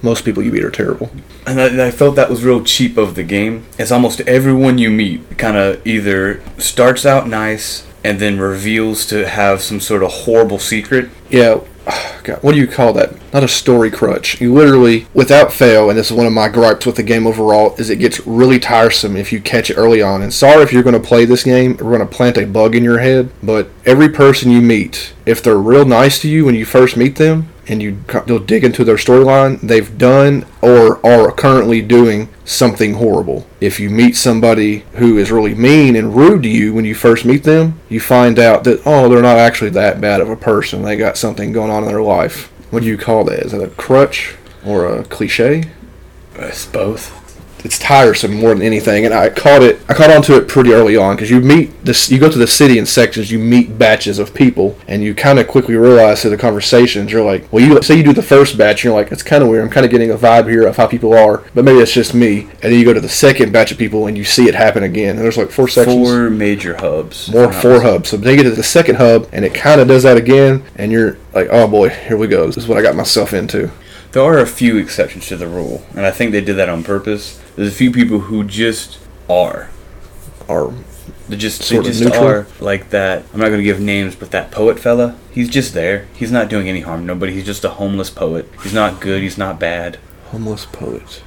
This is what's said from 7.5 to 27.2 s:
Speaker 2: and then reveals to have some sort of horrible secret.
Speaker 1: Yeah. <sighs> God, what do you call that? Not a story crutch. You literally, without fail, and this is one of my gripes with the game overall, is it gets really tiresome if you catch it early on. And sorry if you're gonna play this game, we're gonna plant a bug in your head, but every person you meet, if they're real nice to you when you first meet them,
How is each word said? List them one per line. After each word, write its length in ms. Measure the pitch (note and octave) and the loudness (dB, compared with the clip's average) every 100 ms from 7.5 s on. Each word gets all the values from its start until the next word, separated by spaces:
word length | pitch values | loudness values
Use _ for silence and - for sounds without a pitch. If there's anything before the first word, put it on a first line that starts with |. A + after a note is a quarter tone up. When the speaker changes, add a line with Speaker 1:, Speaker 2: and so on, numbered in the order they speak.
| G#2+ - - - - | -8 -10 -14 -18 -10
Speaker 2:
and 180 | G#2+ G2+ | -6 -4
then 200 | G#2 G2 | -4 -4
reveals 680 | F#2+ G2 G#2 A2 A2 G#2+ - | -4 -6 -4 -4 -4 -6 -6
to 200 | G#2+ F#2 | -6 -6
have 340 | G#2+ G2+ G2 | -2 -2 -2
some 200 | - G#2 | -4 -10
sort 220 | - G#2 | -4 -2
of 80 | F#2 | -4
horrible 480 | - - A2+ A2+ G2+ | -6 -2 2 2 -2
secret. 500 | - A2 G#2 C3 A#2+ - - | -6 -8 -4 -4 -4 -14 -4
Speaker 1:
Yeah. 300 | B2+ A#2 A2+ - - - | 2 2 2 -4 -18 -10
<sighs> 380 | - - - | -10 -10 -14
God, 140 | - - | -12 -4
what 100 | C#3 | 0
do 60 | D3+ | 0
you 80 | B2+ | 0
call 260 | - A#2+ | 0 0
that? 200 | G#2+ A2+ - - | 0 -2 -6 -6
Not 100 | C#3 | -2
a 40 | C3 | -2
story 420 | - - B2 A2 | -2 0 2 2
crutch. 480 | - G#2+ F2+ - - | -2 -4 -4 -8 -6
You 140 | B2 | 0
literally, 540 | C3 D3+ C3+ B2 A2+ - | 4 4 6 4 2 -2
without 380 | - B2 C#3+ C#3+ | -2 2 4 4
fail, 380 | - C3 A2 G#2+ | 2 4 4 2
and 80 | G#2+ | 0
this 140 | G#2 | -2
is 60 | A2+ | -2
one 100 | A#2 | -2
of 60 | |
my 140 | A2 G#2+ | 0 -2
gripes 360 | A2+ A#2 G#2+ B2 | 2 2 0 -4
with 100 | A#2+ | -6
the 60 | |
game 220 | G#2+ A2+ A2+ | -2 -2 -2
overall, 500 | A2 G#2+ G#2+ G#2+ - | -2 0 2 2 -2
is 120 | A2 | -6
it 60 | G2 | -2
gets 280 | A#2+ - - | -2 -4 -6
really 320 | A#2 B2+ B2+ | 2 2 2
tiresome 580 | - A#2 A2+ - G#2+ G2 | 0 2 2 0 -4 -6
if 140 | G2 | -6
you 80 | A2+ | -8
catch 280 | G2+ A#2+ A2 | -4 -6 -4
it 60 | - | 0
early 240 | A2+ A2+ | 2 2
on. 200 | G2+ G2 | 0 -2
And 100 | G2+ | -6
sorry 280 | - C3+ D3+ | 0 4 6
if 80 | C#3+ | 6
you're 120 | B2 | 4
gonna 160 | B2+ A#2+ | 2 0
play 260 | - A#2+ A#2 | 2 2 4
this 180 | B2 | 2
game, 320 | C3 B2+ B2+ B2+ | 2 0 0 -2
we're 140 | A2 A#2 | -4 -2
gonna 80 | G2+ | -4
plant 320 | - B2 A#2+ | -2 0 0
a 80 | G2+ | -4
bug 300 | G2+ A2 A#2 | 0 0 2
in 80 | |
your 160 | A#2+ A#2 | 0 0
head, 320 | B2+ C3 B2+ - | 0 0 -2 -8
but 260 | G2+ G#2+ G2 - - | -4 -4 -4 -6 0
every 240 | C3 D3+ | 4 4
person 420 | D3+ C#3 B2+ B2+ | 4 4 4 4
you 100 | A#2+ | 4
meet, 520 | A#2+ A2 F2+ - - - - | 4 2 -2 -10 -16 -12 -4
if 160 | A2+ | -2
they're 140 | A#2+ G#2 | 2 0
real 280 | G#2 B2+ C#3 | 4 4 4
nice 340 | A#2 C3+ C#3 | 4 2 0
to 80 | D3+ | -2
you 160 | D#3 D3 | 0 2
when 100 | A#2 | 0
you 100 | A2 | 0
first 300 | C3 B2+ - | 2 2 2
meet 200 | C3 | -2
them, 340 | C#3 | 0